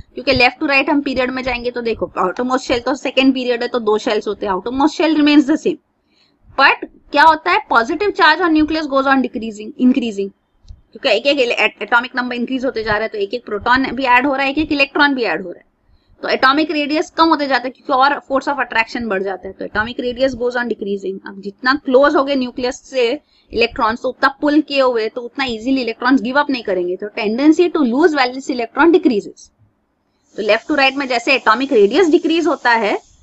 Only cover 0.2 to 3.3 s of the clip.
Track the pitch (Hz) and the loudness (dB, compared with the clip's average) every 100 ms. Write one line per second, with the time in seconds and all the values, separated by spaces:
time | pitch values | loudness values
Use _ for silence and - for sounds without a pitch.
0.2 | 254 262 247 - 302 269 285 285 285 254 | 0 2 2 0 -2 0 0 0 -2 -2
1.2 | 254 262 254 240 240 240 233 214 175 - | -4 -4 -6 -6 -6 -6 -6 -6 -6 -4
2.2 | 185 170 247 254 - 247 254 269 277 262 | -4 -2 -2 -2 0 -4 -2 -4 -4 2
3.2 | 269 | 2